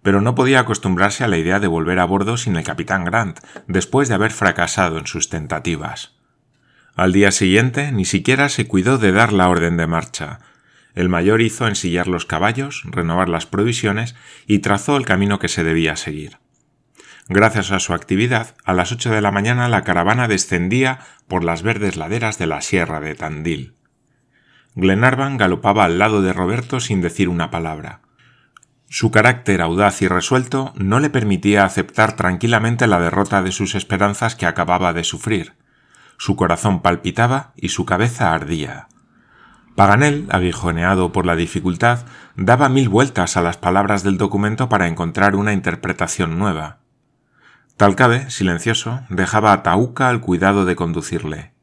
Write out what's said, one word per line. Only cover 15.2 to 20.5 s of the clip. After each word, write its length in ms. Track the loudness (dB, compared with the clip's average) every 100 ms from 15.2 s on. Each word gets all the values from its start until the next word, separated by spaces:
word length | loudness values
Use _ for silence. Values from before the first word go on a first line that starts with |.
| 0 -2
que 80 | -4
se 160 | -2
debía 320 | 0 2 0 -2
seguir. 420 | -8 -10 -12 -18 _ _ _ _ _ _ -20 -20 0
Gracias 440 | 4 4 2 -2
a 80 | -2
su 120 | -2
actividad, 640 | -4 -2 0 2 0 -4 _
a 80 | -2
las 200 | 0 0
ocho 180 | -2 -2
de 100 | 0
la 120 | 2
mañana 360 | 0 0 0 2
la 140 | 0
caravana 460 | 0 0 0 0 0
descendía 720 | 0 0